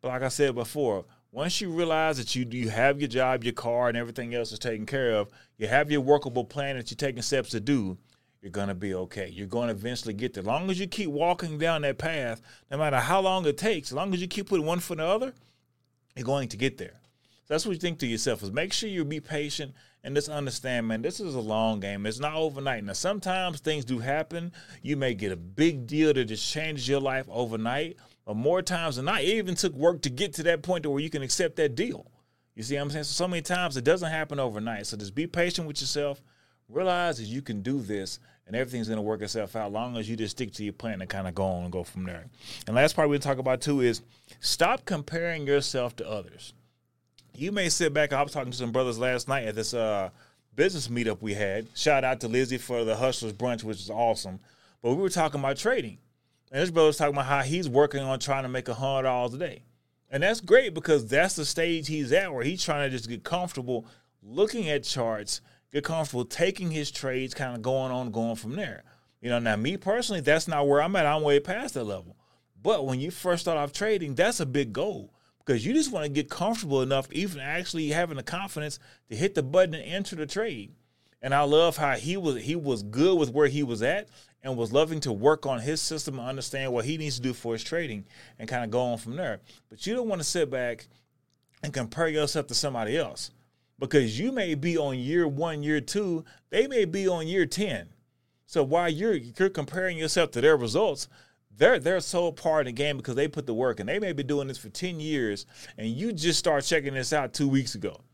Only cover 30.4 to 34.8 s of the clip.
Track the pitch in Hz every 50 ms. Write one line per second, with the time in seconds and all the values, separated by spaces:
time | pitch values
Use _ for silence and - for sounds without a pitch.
30.4 | 156 170 170 160 151 170 185 175 151 156 139 139 151 160 156 147 135 127 - -
31.4 | 185 165 165 - 160 147 127 117 196 247 - - - - _ _ _ _ _ _
32.4 | _ _ _ - 110 120 139 143 143 143 143 156 151 143 - - 175 185 180 170
33.4 | 151 - 180 180 180 170 135 131 120 135 165 185 175 160 156 160 156 151 147 143
34.4 | 135 123 107 104 107 117 113 101